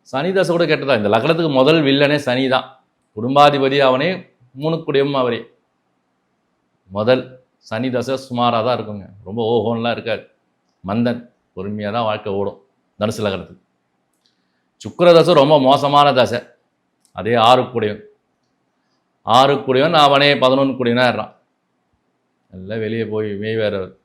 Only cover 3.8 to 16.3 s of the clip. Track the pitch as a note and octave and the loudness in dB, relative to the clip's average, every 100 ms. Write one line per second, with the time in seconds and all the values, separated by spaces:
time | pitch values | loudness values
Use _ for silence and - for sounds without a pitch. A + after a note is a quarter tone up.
3.8 | C3+ B2+ D#3 F#3 - _ _ C3 D3+ D#3+ | 2 2 -2 -6 -12 _ _ -10 -6 -6
4.8 | D#3+ C#3 C#3 C#3 B2 A#2 - _ _ _ | -4 -2 0 -2 -2 -4 -8 _ _ _
5.8 | _ _ _ _ _ _ _ _ _ _ | _ _ _ _ _ _ _ _ _ _
6.8 | _ F#2+ A2 B2+ - - _ _ - A2 | _ -4 0 0 0 -18 _ _ -12 -6
7.8 | C3 B2 A#2 C3+ - B2 A#2+ A#2 A2 A#2+ | -4 -4 -4 -6 -6 -2 0 0 -2 -2
8.8 | G#2+ G#2 F#2 - F2 A2 A2+ A#2 G#2 A#2 | -6 -12 -16 -20 -14 -6 -2 0 0 -4
9.8 | A#2 A2 A#2 G#2 - _ _ _ _ _ | -4 -6 -6 -8 -8 _ _ _ _ _
10.8 | F#2 G#2+ A#2+ A#2+ - _ _ - G2 G#2 | -8 -2 -2 -4 -10 _ _ -14 -12 -8
11.8 | G#2 A2 A2+ G#2+ G#2+ G2 G2 - _ _ | -6 -4 -4 -6 -6 -6 -6 -10 _ _
12.8 | _ _ G#2 A2+ G#2 F#2+ - - _ _ | _ _ -6 -4 -6 -6 -12 -20 _ _
13.8 | _ _ _ _ _ _ _ _ _ _ | _ _ _ _ _ _ _ _ _ _
14.8 | G#2 - F3 E3 D#3+ E3 C#3 D3+ C#3 C#3+ | -20 2 6 6 6 4 4 4 4 2
15.8 | C#3+ C#3+ C#3+ B2+ B2 | 2 4 4 4 0